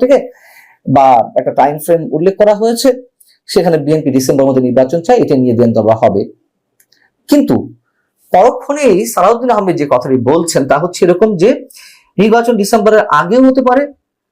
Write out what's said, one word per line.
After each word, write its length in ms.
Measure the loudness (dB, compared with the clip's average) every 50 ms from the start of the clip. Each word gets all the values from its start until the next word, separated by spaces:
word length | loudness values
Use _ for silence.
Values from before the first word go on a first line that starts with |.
থেকে, 140 | 0 2 2 0 0 -4 -16 _ _ -20 -20 -20 _ _ _ _ -4 0 2
বা 120 | 4 4 4 4 2 2 -2 -4 -4
একটা 140 | -4 -2 0 0
টাইম 140 | 0 0 -2 -4 -2
ফ্রেম 160 | -2 -2 -2 -2 -4 -4
উল্লেখ 180 | -2 -2 -2 0 2
করা 140 | 2 2 2 0
হয়েছে, 280 | 0 -2 -2 0 0 0 -2 -2 -6 -20 _ _ _ _ _ _ _ -4
সেখানে 280 | -2 0 0 0 0 -2 0
বিএনপি 260 | -2 -2 -2 -2 -2 -2
ডিসেম্বর 300 | -2 0 0 0 0 0 0
মধ্যে 180 | 0 0 0 0
নির্বাচন 300 | 0 0 0 0 -2 -4 -2
চায়, 120 | 0 0 2 2
এটা 100 | 0 0 0
নিয়ে 120 | 0 0 0 0
দেন 120 | 0 0 0
দরবার 220 | 0 2 0 0 2
হবে। 200 | 0 0 0 -2 -4 -6 -10 _ _ _ _ _ _ _ _ _ _ _ _ _ _ _ _ _ _ 0
কিন্তু 280 | 0 0 2 0 -2 -2 -4 -8 -16 _ _ _ _ _ _ _ _ _ _ _
পরক্ষণেই 640 | 2 2 2 2 0 -2 -6 -8 -4 0 0 0 0 0 -2 -4 -2
সালাউদ্দিন 360 | 0 0 0 0 0 -2 -4 -2
আহমেদ 220 | -2 -2 -2 -2 -2
যে 60 | -2 -2 -2
কথাটি 220 | -2 -2 -2 -2 -2 0 0
বলছেন, 320 | 0 0 0 -2 -2 -2 0 0
তা 60 | -2 -2
হচ্ছে 180 | -2 -4 -4 -2 0
এরকম 240 | 0 2 2 0 0 0 0
যে 80 | 0 0 0 -2 -6 -18 -20 -20 -20 -20 _ _ _ _ _ 0
নির্বাচন 320 | 0 2 2 2 0 0 -2 -2
ডিসেম্বরের 420 | -2 -2 -2 0 2 2 2 2 2 0 0 -2
আগেও 220 | 0 0 2 2 4 4
হতে 140 | 2 2 0 0
পারে, 140 | 0 0 -2 -4 -8 _ _ _ _ _ _ _